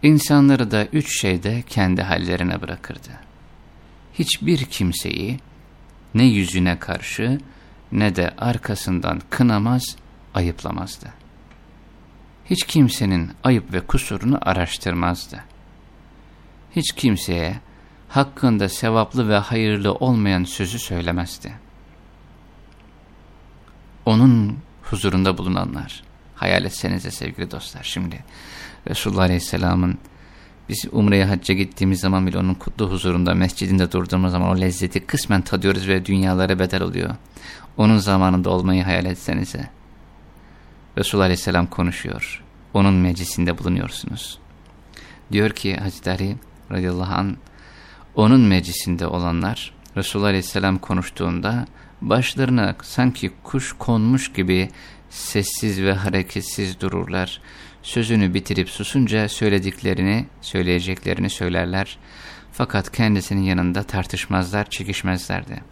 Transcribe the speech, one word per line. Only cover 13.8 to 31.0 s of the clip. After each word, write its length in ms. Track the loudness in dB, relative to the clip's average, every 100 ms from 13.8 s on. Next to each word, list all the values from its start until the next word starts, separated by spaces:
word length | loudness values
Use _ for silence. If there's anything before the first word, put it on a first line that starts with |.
kusurunu 580 | 0 -2 0 -4 0 0
araştırmazdı. 1000 | 0 0 -2 -4 -4 -2 -2 -2 -8 -16 -18 -20 -20 -20 -20 -20 -20 -20 -20 -20 -20 -20 -8 -4
Hiç 160 | -4
kimseye 640 | 0 2 2 0 -2 -2 -6 -12 -20 -20 -20 -4
hakkında 600 | 0 0 2 2 2 0
sevaplı 600 | -2 0 2 2 0 2
ve 80 | 2
hayırlı 580 | 2 0 0 2 0
olmayan 500 | 0 2 4 4 2
sözü 340 | 0 -4 -4 -4
söylemezdi. 720 | -6 -4 -2 -2 -4 -8 -16 -16 -20 -20 -20 -20 -20 -20 -20 -20 -20 -20 -20 -20 -20 -20 -20 -20 -20 -20 -20 -20 -20 -20 -20 -8 2
Onun 520 | 6 8 8 4 -2 -12 -18
huzurunda 560 | -8 -2 0 2 2 2
bulunanlar, 640 | 0 -2 -2 -6 -10 -14 -18 -20 -20
hayal 300 | -6 0 0
etsenize 460 | 0 -4 -4 -4 -6
sevgili 400 | -10 -10 -8 -10
dostlar, 320 | -10 -14 -14
şimdi 420 | -10 -8 -8 -10 -16 -20 -20 -18 -18 -14 -8
Resulullah 340 | -4 -2 2
Aleyhisselam'ın, 760 | 2 2 0 -2 2 2 2 -2 -8 -20 -20 -20 -20 -20 -10
biz 160 | -8 -4
Umre'ye, 320 | 2